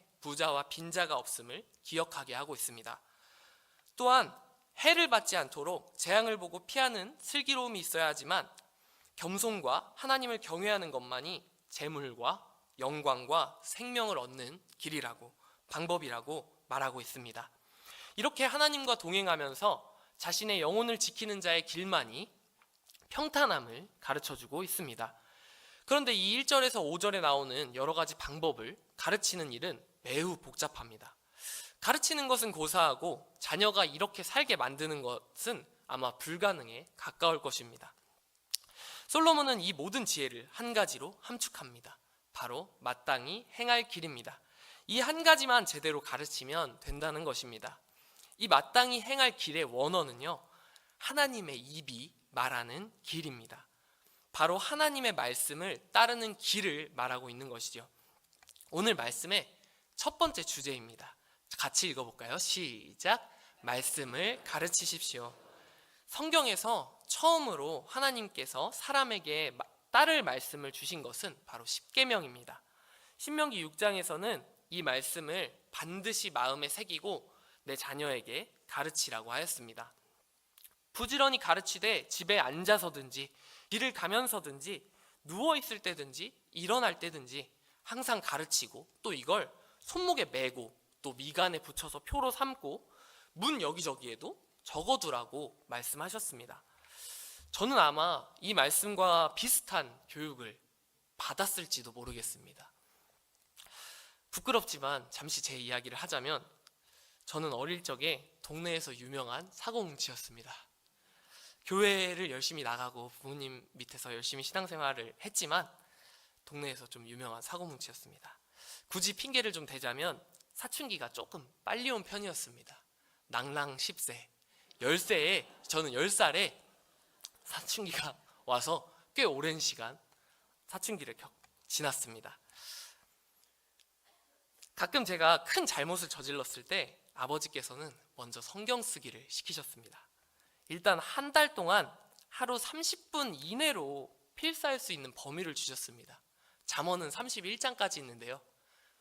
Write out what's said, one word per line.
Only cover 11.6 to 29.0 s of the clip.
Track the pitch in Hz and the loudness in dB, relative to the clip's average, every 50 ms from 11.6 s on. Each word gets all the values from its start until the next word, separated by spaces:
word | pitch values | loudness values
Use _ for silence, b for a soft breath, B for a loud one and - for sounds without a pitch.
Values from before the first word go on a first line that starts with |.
| _ _ | _ _
재물과 | - - 143 151 160 143 143 131 117 110 117 139 185 196 - - - _ _ _ _ - | -10 -6 -6 -4 -4 -4 -6 -6 -6 0 0 0 0 0 -4 -14 -20 _ _ _ _ -4
영광과 | 131 135 151 151 143 143 131 123 127 120 151 165 143 - - - - | -4 -2 -2 0 2 2 2 2 0 2 2 2 2 2 -2 -10 -10
생명을 | - - - 240 247 247 240 226 214 190 139 | -10 -8 -8 -6 -4 -2 0 0 0 0 -2
얻는 | 123 127 131 131 127 123 156 190 - - - - | -4 -6 -10 -10 -12 -12 -12 -16 -20 -20 -16 -10
길이라고, | - 151 156 147 127 120 117 - 120 117 - b b b b b b _ | -8 -4 -4 -4 -4 -4 -8 -10 -16 -20 -20 b b b b b b _
방법이라고 | - 151 165 170 175 170 151 127 117 120 113 139 160 151 - - _ _ _ _ | -6 -4 0 0 0 0 0 -4 -6 -6 -6 -6 -6 -6 -8 -10 _ _ _ _
말하고 | 127 135 135 131 123 127 | -2 0 0 0 -2 -4
있습니다. | 117 - - 131 120 117 110 117 117 - - _ B B B B B B B B B B B | -10 -10 -12 -12 -12 -12 -10 -12 -12 -12 -16 _ B B B B B B B B B B B
이렇게 | - 220 294 302 - 262 | 0 0 0 2 2 2
하나님과 | 247 233 294 302 302 294 277 269 247 233 | 2 6 6 6 4 4 2 2 0 0
동행하면서 | 220 - 165 180 196 196 185 165 156 143 139 135 - 202 208 165 - - B B B B B B - | 0 0 0 0 2 4 4 2 2 2 -4 -4 2 4 4 4 2 -2 B B B B B B -8
자신의 | - 175 175 - 208 214 202 185 | -4 -2 -2 0 0 2 2 2
영혼을 | 156 151 185 220 233 233 226 208 | 4 4 4 4 2 2 2 0
지키는 | - - - - 226 214 202 196 | 0 -2 -2 -4 -4 -4 -4 -2
자의 | 175 175 165 170 165 | 2 4 4 4 2
길만이 | 165 - 165 185 190 185 156 123 110 113 131 127 - _ _ _ _ _ _ _ _ _ _ _ - - - - _ | 0 -4 -6 -2 2 2 2 0 0 -6 -10 -12 -12 _ _ _ _ _ _ _ _ _ _ _ -20 -20 -20 -18 _
평탄함을 | - - 302 302 - 285 285 233 180 143 120 117 113 131 185 - _ _ | -4 -2 -2 0 4 4 4 6 4 2 0 -4 -10 -12 -14 -16 _ _
가르쳐주고 | - - 135 147 - - 139 117 120 113 135 165 190 | -4 -2 -2 -2 -2 -4 -8 -10 -10 -8 -6 -6 -4
있습니다. | 170 - - 170 131 117 113 113 113 - B B B B B B B B B B B B B B | -4 -4 -4 -4 -6 -6 -8 -8 -8 -8 B B B B B B B B B B B B B B
그런데 | - 269 294 277 254 226 | 2 2 4 4 4 2
이 | 196 185 196 220 | 2 2 2 2
일 | 254 269 - | 2 2 6
절에서 | 294 269 254 254 254 220 | 6 6 6 6 4 2
오 | 165 147 165 175 | 0 0 0 0
절에 | 190 208 196 190 | 0 0 2 4
나오는 | 165 147 139 139 139 131 123 139 147 123 123 | 4 4 4 4 2 0 -2 -4 -4 -4 -2
여러 | 127 135 156 160 | -2 -2 0 2
가지 | 160 160 156 - | 0 0 -2 -2
방법을 | - - 139 143 156 165 160 139 117 110 123 190 - _ _ _ | -8 -8 -8 -6 0 0 0 0 0 -6 -10 -10 -12 _ _ _
가르치는 | - | -4